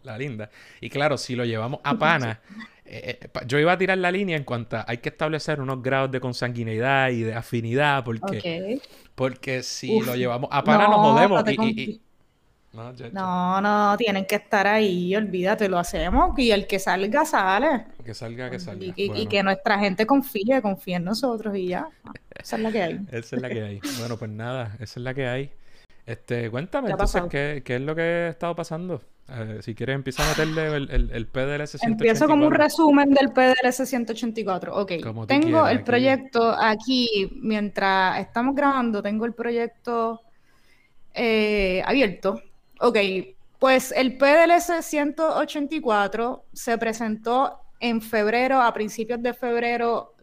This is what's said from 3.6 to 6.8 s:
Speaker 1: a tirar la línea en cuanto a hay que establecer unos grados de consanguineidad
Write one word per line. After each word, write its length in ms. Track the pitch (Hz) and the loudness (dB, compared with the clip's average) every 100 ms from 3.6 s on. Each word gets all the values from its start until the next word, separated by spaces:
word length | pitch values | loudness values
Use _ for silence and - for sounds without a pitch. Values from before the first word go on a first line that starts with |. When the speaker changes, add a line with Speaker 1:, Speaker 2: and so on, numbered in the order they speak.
| 160 | 4
Speaker 1:
a 60 | 180 | 4
tirar 180 | 185 190 | 2 0
la 140 | 180 | 0
línea 260 | 185 196 156 | 0 -2 -4
en 60 | |
cuanto 340 | 139 117 113 113 | -4 -6 -6 -6
a 80 | 104 | -6
hay 120 | 117 | -8
que 100 | 151 | -8
establecer 500 | - 156 156 - 151 | -4 -4 -2 -4 -4
unos 220 | 135 131 | -4 -6
grados 300 | 131 135 135 | -2 0 0
de 80 | 131 | -2
consanguineidad 920 | 127 120 123 120 113 110 | -6 -4 -4 -4 -4 -2